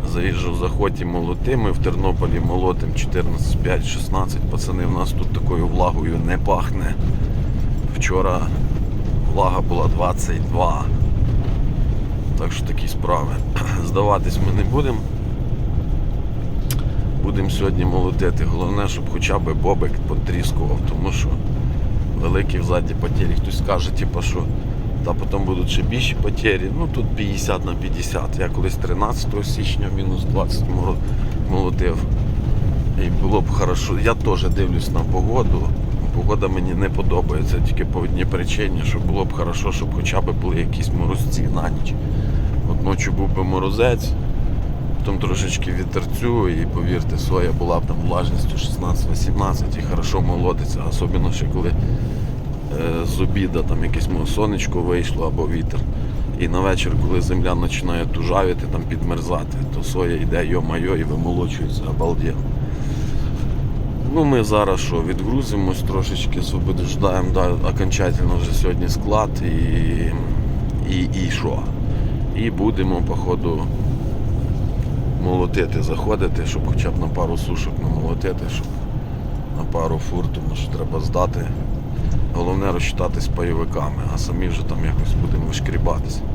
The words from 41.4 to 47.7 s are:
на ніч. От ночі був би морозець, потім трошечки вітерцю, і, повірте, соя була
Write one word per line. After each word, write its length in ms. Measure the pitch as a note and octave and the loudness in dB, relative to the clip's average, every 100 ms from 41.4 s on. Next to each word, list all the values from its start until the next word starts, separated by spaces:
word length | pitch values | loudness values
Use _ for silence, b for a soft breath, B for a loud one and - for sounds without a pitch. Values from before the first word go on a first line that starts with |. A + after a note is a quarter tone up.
| - | 2
на 160 | F2 E2+ | 0 0
ніч. 240 | - - - B B B B B B - | 0 0 0 B B B B B B 2
От 140 | - | 0
ночі 260 | - G2 - | 0 0 0
був 260 | - G2 - | 2 2 2
би 60 | |
морозець, 680 | F#2 F#2+ F#2+ F#2 B2 A#2 - - - - - - - - - - | 0 0 0 2 2 2 0 0 0 0 0 0 0 -2 -2 0
потім 220 | - G2 | 0 0
трошечки 520 | B2 - A2 - C3+ | 0 0 0 0 -2
вітерцю, 760 | C3+ C3+ B2 - - A#2+ A#2+ F#2+ | -2 -2 -2 -2 -2 0 2 2
і, 180 | D#2+ E2 | 0 0
повірте, 520 | F2 E2+ F2 D#2 - | 0 0 0 0 0
соя 340 | - F2+ F2 D#2+ | 0 2 2 0
була 220 | E2+ | 0